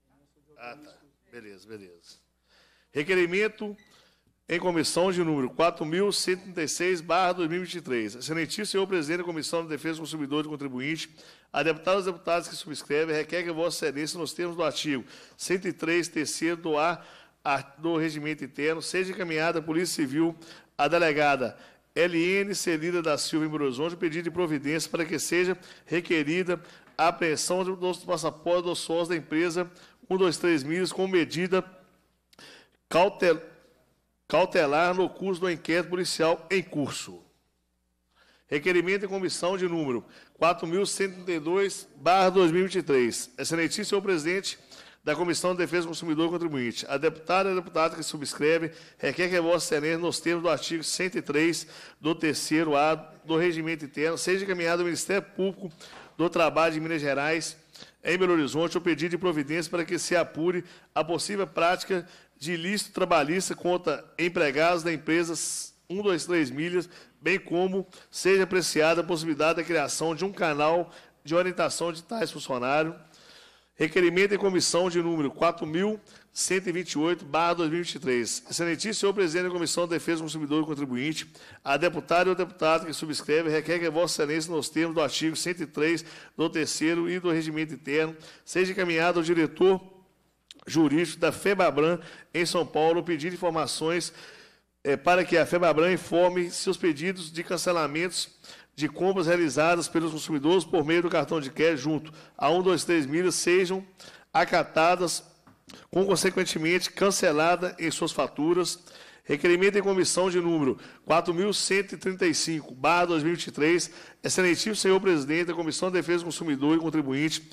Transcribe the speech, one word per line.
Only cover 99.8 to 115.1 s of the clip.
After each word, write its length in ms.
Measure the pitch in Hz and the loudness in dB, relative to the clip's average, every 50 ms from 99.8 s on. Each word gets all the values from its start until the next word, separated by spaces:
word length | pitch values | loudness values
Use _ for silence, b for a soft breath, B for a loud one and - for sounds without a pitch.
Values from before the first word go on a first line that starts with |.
| 156 - | 0 0
pelos 240 | - 165 160 160 156 | 0 0 0 0 -4
consumidores 520 | 151 - - 160 143 135 156 185 190 160 | -6 -6 -4 -2 0 2 4 4 4 2
por 200 | 165 - 170 143 | 2 0 0 2
meio 180 | 151 165 175 170 | 2 2 2 2
do 80 | 170 | 2
cartão 300 | 170 165 139 - 165 160 | 0 0 0 0 -2 -4
de 100 | 139 135 | -4 -4
crédito 320 | - - 151 165 165 135 127 | -2 2 2 2 2 2 0
junto 300 | 151 160 143 - - B B B B B | -2 -2 -2 -4 -6 B B B B B
a 140 | B - 143 | B 0 2
um 120 | 165 180 185 | 2 4 4
dois 220 | 190 175 151 - | 4 2 2 2
três 200 | - 175 165 139 | 2 2 2 2
Milhas 300 | 131 147 170 180 180 - | 2 0 0 0 2 0
sejam 500 | - - 170 175 185 190 170 190 190 190 - - B B B B B B B - | 0 2 4 4 4 4 2 0 -6 -8 -10 -18 B B B B B B B 2
acatadas 920 | 160 175 170 185 170 143 - - 165 160 170 180 175 180 160 - - - - _ _ _ - - _ _ - B B B B | 2 2 4 4 2 2 2 2 4 4 4 4 4 2 -2 -2 -4 -8 -12 _ _ _ -20 -20 _ _ -20 B B B B
com, 160 | - 170 196 | 0 2 4
consequentemente, 840 | 196 185 160 - 190 180 185 180 - - 165 156 165 175 185 - - | 4 4 4 2 2 2 0 0 0 -2 -2 0 2 2 2 0 -2
cancelada 840 | - - 190 202 185 - 196 175 147 151 160 170 180 170 180 180 - - | -2 2 2 2 4 4 2 2 4 4 4 4 4 2 0 -4 -4 -4
em 120 | 165 160 | -4 -4
suas 220 | - - 175 156 - | -2 -2 -4 -4 -2
faturas. 680 | - 139 123 - - 147 165 175 180 175 160 - - B B B B B B B B B | -2 -2 -2 -2 -2 2 2 2 2 2 0 -2 -8 B B B B B B B B B
Requerimento 560 | B 143 143 147 175 175 175 190 202 196 202 | B -2 2 4 4 4 6 6 4 4 4
em 40 | 190 | 2
comissão 460 | 196 196 185 165 - - 175 185 190 | 2 4 2 2 2 2 2 2 2
de 120 | 175 180 | 2 2
número 360 | 170 170 170 160 143 131 117 B B B B B B | 2 2 2 2 4 2 0 B B B B B B
quatro 280 | - 156 170 165 175 170 | 2 2 2 2 2 0
mil 200 | 170 196 208 190 | 0 0 0 0
cento 400 | - - - 190 196 196 196 190 | 0 0 0 0 0 0 -2 -6
e 40 | |
trinta 300 | 156 - 190 190 180 185 | -8 -6 -6 -4 0 0
e 80 | 175 147 | 0 2
cinco 400 | - - 165 165 151 - - 123 | 0 0 -2 -4 -6 -6 -10 -10
barra 300 | 131 135 147 170 175 175 | -2 0 2 4 4 4
dois 180 | 175 170 160 147 | 2 2 2 2
mil 100 | 165 175 | 0 -2
e 40 | |
vinte 100 | 160 - | -2 -6
e 60 | - - | -8 -4
três. 360 | - 147 160 175 170 165 - B B B B B B - | 0 2 4 4 2 0 -2 B B B B B B -6
Excelentíssimo 500 | 139 - 185 185 180 165 - - 220 214 | -4 0 2 2 2 2 2 0 -2 -2
senhor 260 | - - 190 190 190 | 0 2 4 4 4
presidente 480 | 190 190 | 4 4